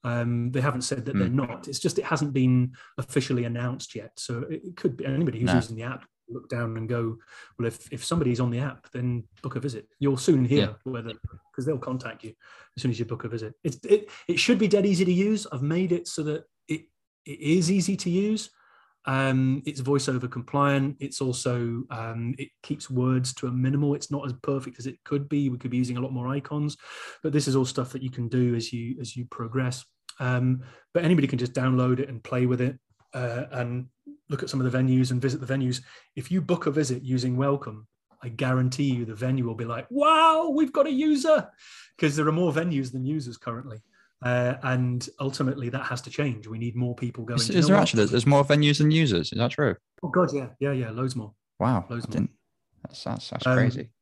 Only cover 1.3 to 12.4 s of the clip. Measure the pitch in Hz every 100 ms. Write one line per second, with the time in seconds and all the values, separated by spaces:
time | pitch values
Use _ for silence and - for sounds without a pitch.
1.3 | 131 127 104 - 139 185 - - 156 147
2.3 | 135 127 127 123 - - - 123 - 127
3.3 | 127 117 120 123 127 - 113 104 - -
4.3 | 120 135 160 190 175 175 131 135 135 165
5.3 | 113 104 87 - 110 120 127 - _ _
6.3 | 123 - 120 117 113 113 120 117 113 _
7.3 | - - _ 117 113 - - - 170 135
8.3 | 123 127 120 139 127 - 131 123 120 113
9.3 | _ 131 123 139 117 - _ 143 131 -
10.3 | 147 123 135 104 104 - 123 113 107 -
11.3 | - _ - 131 143 - 127 123 110 113
12.3 | -